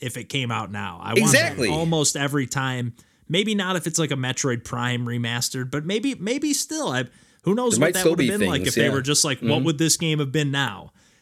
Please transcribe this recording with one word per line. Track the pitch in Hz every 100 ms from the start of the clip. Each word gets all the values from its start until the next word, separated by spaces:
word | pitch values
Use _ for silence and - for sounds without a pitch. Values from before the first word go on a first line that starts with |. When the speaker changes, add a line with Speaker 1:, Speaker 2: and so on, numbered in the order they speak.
Speaker 1:
if | 127 123
it | -
came | 139 120
out | 110 98
now. | 104 101 87
I | 92
want | 185 214
that | 277 -
Speaker 2:
Exactly. | - 123
Speaker 1:
almost | 160 165 160 143 147
every | 139 143 127
time. | 143 131 127 120 - - _ -
Maybe | 170 220 208
not | 185 180
if | 170
it's, | 165
like, | 151
a | 135
Metroid | 127 127 135 120 -
Prime | 120 120 123 120
remastered, | 120 117 120 - 131 131
but | 143 156
maybe, | 214 269 202
maybe | 196 277 302
still. | - - 311 226
I, | 127 127 - _ _
who | 170 220
knows | 247
Speaker 2:
There | 131
Speaker 1:
what | 160
Speaker 2:
might |
Speaker 1:
that | 185
Speaker 2:
still | 170
Speaker 1:
would | 175
have | 123
Speaker 2:
be | 104
Speaker 1:
been | 95
like | -
Speaker 2:
things, | 127
Speaker 1:
if | -
they | 135
Speaker 2:
yeah. |
Speaker 1:
were | 135
just | 131 147
like, | 151 131
"What | 117
Speaker 2:
Mm-hmm. | 123 160
Speaker 1:
would | 147
this | 160 -
game | 165 151
have | 139
been | 151 143
now?" | 139 127 95 - _ _ _